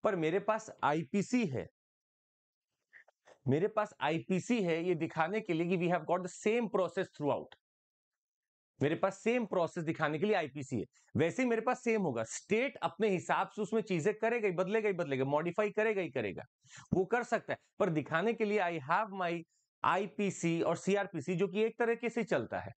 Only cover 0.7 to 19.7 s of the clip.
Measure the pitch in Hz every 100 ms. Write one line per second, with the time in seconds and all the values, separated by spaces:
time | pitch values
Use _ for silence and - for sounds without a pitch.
0.7 | - 139 156 170 202 180 247 208 123 82
1.7 | _ _ _ _ _ _ _ _ _ _
2.7 | _ _ - - _ - - - 143 202
3.7 | 214 208 - 139 165 - 185 - 240 180
4.7 | 165 180 170 165 - 160 214 214 165 175
5.7 | 185 175 175 165 175 180 - 214 233 220
6.7 | 196 175 - 175 - 147 113 76 - _
7.7 | _ _ _ _ _ _ _ _ _ _
8.7 | _ 147 165 190 185 220 247 226 190 165
9.7 | - 160 160 156 151 208 202 156 135 135
10.7 | 117 - _ _ - 160 170 262 220 254
11.7 | 247 240 220 175 117 113 - - 208 269
12.7 | - 165 - 214 185 - 165 185 - 208
13.7 | 220 - 180 156 214 226 240 208 170 156
14.7 | 220 214 180 156 135 135 147 170 170 208
15.7 | 202 220 196 165 135 107 - - _ -
16.7 | - - 170 190 240 240 226 - 127 _
17.7 | _ 208 156 135 160 208 220 214 208 175
18.7 | 170 135 175 220 196 175 170 165 _ _